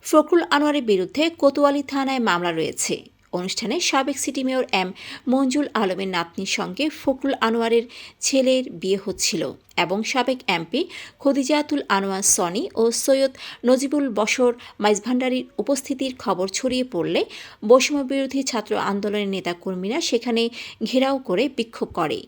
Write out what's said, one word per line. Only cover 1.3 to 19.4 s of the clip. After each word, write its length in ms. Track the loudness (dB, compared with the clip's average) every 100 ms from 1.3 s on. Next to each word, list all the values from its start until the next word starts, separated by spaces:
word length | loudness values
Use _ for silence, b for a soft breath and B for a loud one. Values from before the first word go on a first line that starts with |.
| 4
কোতোয়ালি 400 | 2 4 2 2 -2
থানায় 300 | -2 -2 0 2
মামলা 220 | 2 0
রয়েছে। 420 | -2 -4 -2 -4 -4 -8 _ _ -6
অনুষ্ঠানে 380 | -4 -4 -2 -2 0
সাবেক 280 | 0 0 -2
সিটি 180 | -4 -2 -2
মেয়র 180 | 0 0 0
এম 80 | -2 -6 B B 0
মঞ্জুল 360 | 2 2 0 0 0
আলমের 280 | 0 -2 -2 -2
নাতনির 360 | -4 -6 -4 -2
সঙ্গে 280 | -4 -2 -4 0
ফখরুল 340 | -2 0 -2 0 0
আনোয়ারের 380 | 2 2 2 0 B B B 0
ছেলের 380 | 2 4 2 0 -6
বিয়ে 180 | -2 -2
হচ্ছিল 380 | -2 -4 -2 -2 -4 -8 _ -2
এবং 140 | 0 0 -2
সাবেক 280 | 0 0 -2 -2 -2
এমপি 260 | -2 -4 -4 B B B
খদিজাতুল 600 | 0 2 2 0 0 -4 0 0
আনোয়ার 300 | 0 -2 0 2
সনি 280 | 0 -2 -4 0
ও 20 | 2 2
সৈয়দ 300 | 2 4 2 -2 B B 2
নজিবুল 360 | 2 2 0 0 0
বশর 320 | 0 4 2 2 B B
মাইজভান্ডারির 600 | 2 2 0 0 0 -2 -4 -6
উপস্থিতির 520 | -2 -2 -2 -4 -4 -4
খবর 240 | -4 -2 -2 -2
ছড়িয়ে 280 | -2 -2 -2
পড়লে 280 | -2 0 0 -2 B B B 6
বৈষম্য 320 | 6 6 -2 0
বিরোধী 300 | -2 -2 -2
ছাত্র 280 | -2 -4 -2 -2 0
আন্দোলনের 420 | -2 -2 -2 -2
নেতাকর্মীরা 640 | -2